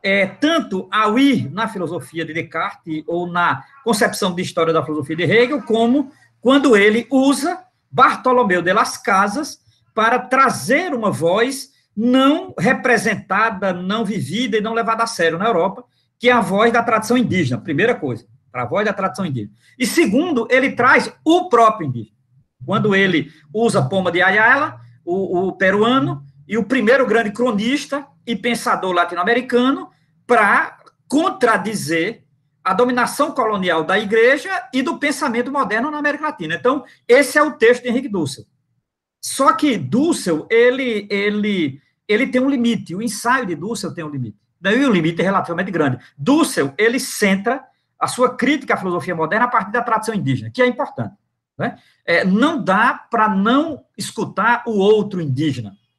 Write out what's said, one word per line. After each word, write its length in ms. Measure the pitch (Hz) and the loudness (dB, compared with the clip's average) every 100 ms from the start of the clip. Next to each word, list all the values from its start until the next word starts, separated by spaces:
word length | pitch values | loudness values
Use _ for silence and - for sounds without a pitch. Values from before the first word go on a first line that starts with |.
é, 240 | 196 196 190 | 0 0 0
tanto 600 | - 294 330 - 185 - | 0 0 0 -2 -8 -4
ao 260 | 208 214 220 | 0 2 4
ir 340 | 277 226 131 | 2 2 -2
na 160 | 165 202 | -6 -6
filosofia 560 | 202 165 170 - 160 | -6 -8 -8 -10 -10
de 80 | 151 | -8
Descartes 720 | 160 165 160 - - 170 156 151 | -8 -8 -6 -8 -8 -10 -10 -6
ou 200 | 170 175 | -6 -4
na 360 | 175 170 135 - - | -2 0 -2 -8 -10
concepção 500 | 220 220 214 208 202 | -4 0 0 0 -4
de 80 | 175 | -4
história 300 | - - 160 | -6 -2 0
da 120 | 160 | 0
filosofia 320 | 151 151 131 160 | -2 -6 -6 -4
de 80 | |
Hegel, 400 | 170 214 247 294 | 2 2 2 0
como 480 | - 220 233 269 285 _ _ _ | -2 0 2 2 0 _ _ _
quando 380 | 240 277 277 214 | 2 4 6 6
ele 300 | 202 220 233 | 6 2 0
usa 540 | 269 269 277 311 359 - _ _ | 2 2 2 -2 -6 -12 _ _
Bartolomeu 680 | 135 277 - 254 247 208 180 | 2 2 4 2 2 2 2
de 100 | 170 | 2
las 260 | 196 254 - | 2 0 -2
Casas 600 | - 196 202 214 302 - _ _ _ | 0 2 2 -2 -6 -10 _ _ _
para 260 | - 220 247 | 0 0 0
trazer 760 | 240 262 262 - 147 277 370 | 0 2 2 2 0 0 0
uma 180 | 262 214 | -2 -2
voz 600 | 131 165 190 247 269 - _ _ - | 0 0 2 0 -4 -14 _ _ -4
não 580 | 233 254 269 311 381 - | 2 4 4 2 -4 -2
representada, 1160 | 190 262 262 226 226 202 - 190 226 196 196 | 0 0 2 0 0 -6 -2 -2 -2 -2 -4
não 320 | 180 185 214 208 | -4 -4 -4 -4
vivida 500 | 214 127 196 254 220 | -4 -6 -4 -2 -2
e 60 | |
não 120 | 214 | -2
levada 300 | 226 226 220 | -2 -2 -2
a 40 | 226 | -2
sério 300 | - 165 165 | 0 0 0
na 100 | 214 | 0
Europa, 360 | 185 185 196 - _ _ _ | 0 0 -4 -20 _ _ _
que 120 | 240 | 2
é 20 | |
a 80 | 247 | 2
voz 320 | 175 196 233 | 2 2 2
da 100 | 233 | 2
tradição 360 | 220 220 214 247 | 0 -2 0 0
indígena, 420 | 196 185 139 117 | 0 0 -2 -4
primeira 340 | - 151 220 | -4 0 0
coisa, 320 | 233 143 113 _ _ _ | 0 -4 -8 _ _ _
a 100 | 123 | -8
voz 220 | 120 175 208 | -4 -2 -2
da 80 | |
tradição 320 | 202 190 - 185 | -2 -6 -6 -6
indígena. 260 | 127 104 _ _ _ | -6 -8 _ _ _
E 80 | 247 | -2
segundo, 600 | - 294 220 359 262 226 | 0 2 2 0 -2 0
ele 220 | 254 262 | 0 0
traz 420 | 180 247 294 - - - | 0 4 4 2 -4 2
o 240 | 349 359 | 2 4
próprio 400 | - 339 - 151 | 4 4 2 -6
indígena. 260 | 117 104 _ _ _ _ _ 127 | -8 -10 _ _ _ _ _ -4
Quando 300 | 202 208 190 | 0 2 2
ele 340 | 196 160 - - _ | 2 0 -2 -12 _
usa 280 | 214 233 202 | 0 2 2
Poma 320 | 131 190 180 | 0 0 0
de 80 | 170 | 2
Ayala, 580 | 185 202 226 277 302 - - _ | 2 4 4 4 0 -6 -20 _
o, 460 | - 185 190 180 190 | -6 -4 -2 -2 -2
o 20 | - | 0
peruano, 680 | 190 202 226 262 285 - - _ - | 0 2 2 2 0 -4 -12 _ -6
e 80 | 208 | -4
o 80 | 226 | -2
primeiro 400 | 262 214 262 233 | 0 2 2 4
grande 260 | 214 214 | 2 0
cronista 760 | - 247 208 226 285 - 277 277 _ - | -2 -2 0 -2 -2 -4 -10 -10 _ -8
e 100 | 233 | -4
pensador 560 | 240 233 247 190 190 | -2 -2 -2 -2 0
latino-americano 1000 | 175 170 175 196 240 254 240 247 294 - _ _ _ - | 0 0 -2 0 0 0 0 2 0 -6 _ _ _ 0
pra 540 | 233 208 247 320 - - _ _ | 2 4 2 0 -8 -20 _ _
contradizer 1160 | 277 349 381 233 208 196 208 139 165 175 226 _ _ _ _ | -2 0 0 2 2 -2 -6 -4 -2 -2 -6 _ _ _ _
a 100 | 190 | -4
dominação 580 | 190 247 247 226 - 294 | 0 2 2 -2 0 -2
colonial 520 | - 226 208 185 160 | 0 -2 0 0 0
da 160 | 160 196 | 0 -2
igreja 500 | 226 226 233 285 381 370 - | 0 4 4 4 -2 -8 -4
e 80 | 254 | -4
do 160 | 277 311 | -2 -2
pensamento 540 | 285 294 302 226 247 | -4 -2 -2 -2 -4
moderno 400 | 277 220 214 285 | -2 -2 -2 -2
na 80 | 302 | -4
América 260 | 294 294 311 | -4 -4 -6
Latina. 300 | 294 156 165 | -8 -8 -2
Então, 280 | 240 285 - _ _ | -2 -2 -6 _ _
esse 300 | 247 285 302 | 4 6 2
é 60 | |
o 80 | 302 | 2
texto 320 | - 226 240 | 4 4 4
de 60 | 247 | 0
Henrique 200 | 233 254 | -4 -2
Dussel. 360 | 196 143 - - _ _ _ _ _ _ _ | -4 -4 -6 -18 _ _ _ _ _ _ _
Só 320 | - - 277 | -10 0 2
que 240 | - 302 214 | 2 0 0
Dussel, 680 | 127 196 320 311 - 156 - | -2 0 0 0 -2 -4 0
ele, 580 | 226 240 254 262 214 202 | 4 4 2 -2 -4 -4
ele, 720 | 202 202 214 208 196 151 131 _ _ _ | -4 -2 -2 -2 -2 -2 -6 _ _ _
ele 200 | 233 269 | 0 0
tem 140 | 254 | 0
um 80 | 262 | 0
limite, 460 | 277 233 208 202 170 | 0 0 -2 -4 -8
o 60 | |
ensaio 440 | 233 - 233 262 226 | -6 -6 -2 -2 -2
de 100 | 156 | -8
Dussel 380 | 180 233 175 | -8 -8 -8
tem 100 | 135 | -10
um 60 | 156 | -10
limite. 280 | 143 117 - _ _ | -8 -10 -12 _ _
Daí 240 | 180 226 | -2 2
o 80 | 285 | 2
limite 300 | 190 160 165 | 2 0 0
é 40 | 175 | 0
relativamente 460 | 196 - 170 196 | 0 -2 -6 -4
grande. 280 | 175 147 123 - _ | -2 -2 -2 -10 _
Dussel, 560 | 139 294 311 - 139 - | 2 2 2 0 -4 2
ele 220 | 214 247 | 0 0
centra 640 | - - 202 190 202 269 - _ _ _ | -6 -2 0 0 0 -4 -8 _ _ _
a 80 | 160 | -6
sua 280 | - 247 247 | 0 0 0
crítica 380 | 254 302 - | 0 0 0
à 40 | 208 | -4
filosofia 380 | 190 175 180 170 | -2 -4 -4 -4
moderna 300 | 160 208 240 | -2 0 2
a 40 | |
partir 220 | 240 202 | 0 -2
da 100 | 233 | -4
tradição 340 | 233 220 220 214 | -2 -2 -2 -4
indígena, 340 | 135 120 110 | -2 -4 -4
que 100 | - | 0
é 60 | 247 | 0
importante, 460 | 247 277 - 107 - _ _ _ _ | 0 -8 -8 -10 -12 _ _ _ _
né? 200 | 120 - _ _ - | -8 -8 _ _ 0
É, 200 | 170 185 | 0 2
não 380 | 196 285 320 | 2 2 0
dá 300 | 185 190 240 | 0 2 2
pra 360 | 294 - 196 214 | -2 -4 0 0
não 540 | 196 202 262 320 277 _ - | 2 2 2 0 -6 _ -12
escutar 680 | - - 175 - 214 240 240 | -12 -8 -8 -2 0 0 -2
o 140 | 214 | 0
outro 420 | 190 214 202 185 | 4 4 2 -4
indígena. 520 | 156 127 156 123 104 - _ | -4 -2 -2 -4 -10 -16 _